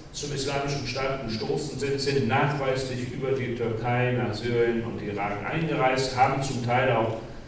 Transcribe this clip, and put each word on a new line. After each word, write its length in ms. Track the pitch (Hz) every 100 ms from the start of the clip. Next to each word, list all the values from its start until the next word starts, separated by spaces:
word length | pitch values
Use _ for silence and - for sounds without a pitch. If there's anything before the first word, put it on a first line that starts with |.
| -
zum 200 | - 143
Islamischen 540 | 143 143 139 143 143 123
Staat 400 | 131 139 139 113
gestoßen 520 | 107 - - - 127
sind, 220 | 139 139
sind 260 | 139 135 113
nachweislich 880 | 131 147 - 131 123 - 123 123
über 200 | - 131
die 220 | 127 120
Türkei 580 | 117 117 110 120 123 123
nach 200 | 123 110
Syrien 500 | 104 120 117 117 117
und 180 | 110 101 104
Irak 320 | 101 101 101
eingereist, 720 | 95 160 165 - 131 131 131 127
haben 260 | 135 139
zum 220 | - 120
Teil 260 | 117 120 -
auch 260 | 117 113 - - -